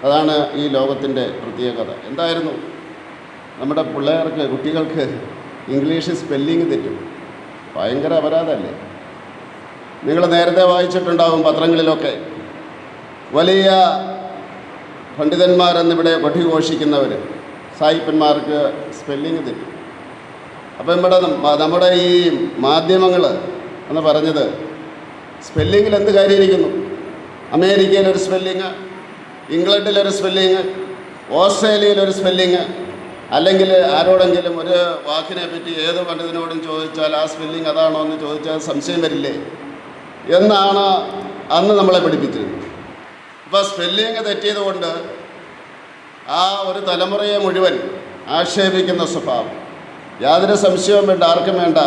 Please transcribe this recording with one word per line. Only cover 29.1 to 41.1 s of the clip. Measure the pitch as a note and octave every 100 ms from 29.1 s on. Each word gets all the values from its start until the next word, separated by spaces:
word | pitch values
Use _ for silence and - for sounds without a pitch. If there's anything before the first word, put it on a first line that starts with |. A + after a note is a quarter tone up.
| - - - - D#3
ഇംഗ്ലണ്ടിലൊരു | F3+ G3+ G#3 G3+ G3 G3
സ്പെല്ലിങ്, | F#3+ F#3+ F#3 F#3+ F#3+ - - - - - - C#3
ഓസ്ട്രേലിയയിലൊരു | F#3+ G3 G#3+ G#3 G#3 G3+ G3 F#3+
സ്പെല്ലിങ്, | F#3+ F#3 F#3 F3+ E3 - - - - - - C#3
അല്ലെങ്കിൽ | F3 F#3+ F#3+ F#3 E3+ D3+
ആരോടെങ്കിലും | F3+ F#3 F3+ E3+ F3 E3
ഒരു | E3+ F3+ F3 D#3+ D3
വാക്കിനെ | D#3 D#3+ F3+ E3+
പറ്റി | E3+ E3+ D#3+ D#3+
ഏത് | E3+ F3
പണ്ഡിതനോടും | E3 E3+ E3 E3 E3 D#3+
ചോദിച്ചാൽ | D#3 D#3 D#3 D3+ D#3
ആ | D#3
സ്പെല്ലിങ് | - D#3 D#3+ D#3+
അതാണോ | D3+ D#3+ D#3 D#3
എന്ന് | D#3 D3
ചോദിച്ചാൽ | D3+ D#3 D#3+ -
സംശയം | C#3+ C#3+ F3 E3
വരില്ലേ | C#3+ C#3 - - - - - - - - - - F3
എന്നാണ് | G#3 G3+ G3 G3 G3 F#3 -